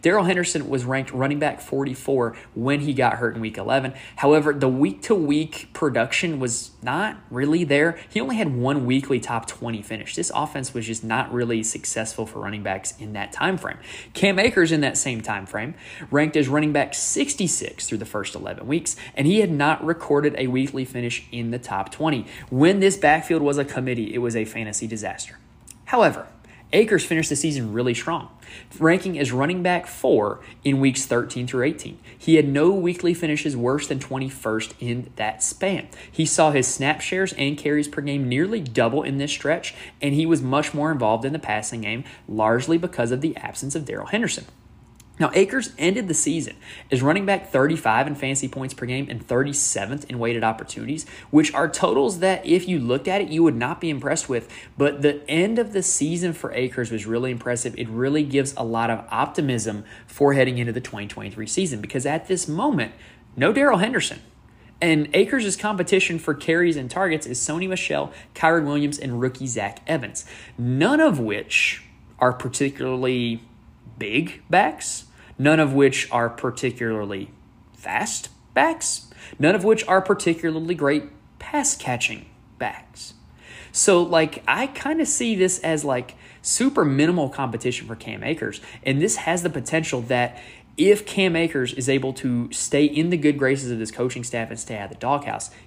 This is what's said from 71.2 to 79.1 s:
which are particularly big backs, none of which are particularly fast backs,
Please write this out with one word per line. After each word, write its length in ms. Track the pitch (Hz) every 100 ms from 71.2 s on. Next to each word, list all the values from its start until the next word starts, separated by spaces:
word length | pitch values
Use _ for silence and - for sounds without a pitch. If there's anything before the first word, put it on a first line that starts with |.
which 640 | 110 101 - - - - - - - -
are 140 | 127
particularly 1120 | 123 127 - 139 139 127 127 127 123 120 113 - - - - - -
big 460 | 104 123 170 - -
backs, 540 | 180 262 - - - - - - -
none 220 | 139 160
of 120 | 147
which 380 | 135 135 135 -
are 180 | 120 117
particularly 1000 | 117 127 123 127 120 117 110 101 98 101 - - - -
fast 540 | - - 107 220 - - - _
backs, 560 | - 330 330 - - -